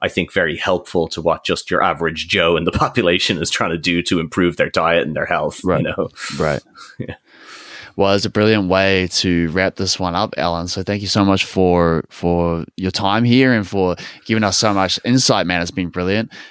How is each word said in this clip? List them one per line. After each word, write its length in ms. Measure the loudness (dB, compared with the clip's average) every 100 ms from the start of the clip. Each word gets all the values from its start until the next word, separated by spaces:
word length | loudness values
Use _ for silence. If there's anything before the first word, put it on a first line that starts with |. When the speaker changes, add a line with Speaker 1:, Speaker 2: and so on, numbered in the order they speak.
Speaker 1:
I 80 | -2
think, 240 | -2 -2
very 240 | 0 0 -2
helpful 520 | -2 -2 -2 -2 -2
to 120 | -2
what 240 | -2 -2
just 260 | -2 -4 -2
your 120 | 0
average 460 | 0 0 -4 -4 -2
Joe 280 | 0 2 2
in 80 |
the 80 | 0
<laughs> 120 | 0 0
population 500 | 0 2 2 0 -2
is 140 | -2
trying 220 | -2 -2
to 40 | -2
do 260 | 0 0
to 160 | 0 -2
improve 360 | 0 0 0 2
their 140 | -2
diet 360 | 0 2 2 0
and 80 |
their 120 | -2 -2
health, 360 | -2 -2 -4
Speaker 2:
Right. 180 | -2 0
Speaker 1:
you 60 | 0
know? 200 | -4 -6 -8 -10 -2
Speaker 2:
Right. 240 | -2 -2 -6 -18
Speaker 1:
<laughs> 180 | -20 -12
Yeah. 180 | -12 -12 _ -20 -20 -20 -18 -18 -12 0
Speaker 2:
Well, 180 | 2
it's 100 | 2
a 60 | 0
brilliant 380 | 2 4 4 4
way 400 | 2 4 2 0
to 360 | 0 2 2 2
wrap 240 | 0 0
this 240 | 0 -4 -2
one 160 | -2
up, 180 | -2 -2 -2
Alan. 300 | -2 -2 -4
So 140 | -6
thank 200 | -4 -4
you 60 | -2
so 160 | 2
much 200 | 2 2
for, 600 | 0 2 4 4 4 2 -4
for 560 | -4 0 2 0 -2 -6 -6
your 160 | -4
time 320 | -2 0 2
here 280 | 4 4 4
and 140 | 2 0
for 300 | 0 0 -2 -8 -14
giving 200 | -2 0
us 120 | 2 2
so 160 | 0
much 280 | 2 0 -2
insight, 420 | 0 2 4 2 2
man. 140 | -2
It's 120 | -2
been 180 | -4 -6
brilliant. 420 | -4 0 0 -2 -10 -20